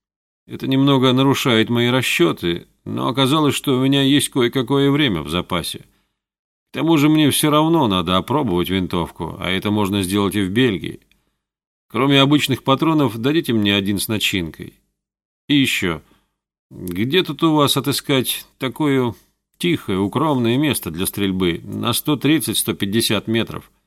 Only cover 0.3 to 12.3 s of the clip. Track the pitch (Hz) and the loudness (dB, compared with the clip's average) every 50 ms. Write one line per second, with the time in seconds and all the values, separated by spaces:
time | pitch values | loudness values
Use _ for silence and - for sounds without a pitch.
0.3 | _ _ _ - 117 - - 131 135 135 139 143 143 131 123 131 123 127 135 139 | _ _ _ -16 -14 -8 -4 -2 0 2 4 4 4 4 4 4 4 4 2 2
1.3 | 135 - - 139 120 110 113 104 117 120 120 123 123 131 117 - - - 170 165 | 2 0 2 2 2 2 2 2 0 0 2 2 2 0 0 0 0 2 2 0
2.3 | 147 - - 87 85 87 - - _ _ _ - 107 120 127 131 127 123 135 127 | 0 -2 -2 -4 -4 -4 -6 -12 _ _ _ -8 -6 -4 -4 -2 0 0 0 2
3.3 | 143 160 156 143 127 - - - 131 127 131 135 139 139 139 135 143 147 - - | 2 2 2 2 0 0 0 0 0 2 2 2 2 2 2 2 2 2 0 0
4.3 | - 139 120 120 - 139 127 113 139 139 139 139 139 143 151 131 98 80 73 73 | 0 0 0 0 0 -2 -2 0 0 2 2 2 2 2 2 0 0 -2 -2 -4
5.3 | 78 90 85 - 92 87 80 - - - - _ _ _ _ _ _ _ _ _ | -4 -4 -4 -2 -4 -4 -4 -6 -10 -12 -16 _ _ _ _ _ _ _ _ _
6.3 | _ _ _ _ _ _ _ _ - 113 139 160 165 151 139 151 156 156 156 139 | _ _ _ _ _ _ _ _ -8 -2 0 2 4 4 4 4 4 4 4 4
7.3 | 127 - - 151 147 151 156 160 165 165 143 110 98 90 87 82 92 92 90 - | 2 2 2 2 2 2 2 4 2 2 2 2 2 0 0 2 0 0 0 0
8.3 | 123 151 147 113 87 87 87 82 92 95 90 82 - 90 82 - - - 87 80 | -2 -2 0 0 0 0 0 0 0 -2 -2 -2 -2 -2 -4 -4 -6 -8 -10 -10
9.3 | 82 - 87 87 92 95 90 104 104 107 104 92 98 101 95 87 95 101 101 98 | -8 -8 -6 -4 -4 -2 -2 -2 0 0 0 0 0 -2 -2 0 0 0 0 0
10.3 | 87 104 101 90 98 117 131 123 101 82 - - - - _ _ _ _ _ _ | 0 -2 -2 -2 0 2 2 2 0 -2 -6 -10 -12 -14 _ _ _ _ _ _
11.3 | _ _ _ _ _ _ _ _ _ _ _ _ - 147 135 139 143 139 139 135 | _ _ _ _ _ _ _ _ _ _ _ _ -4 0 0 2 4 4 4 4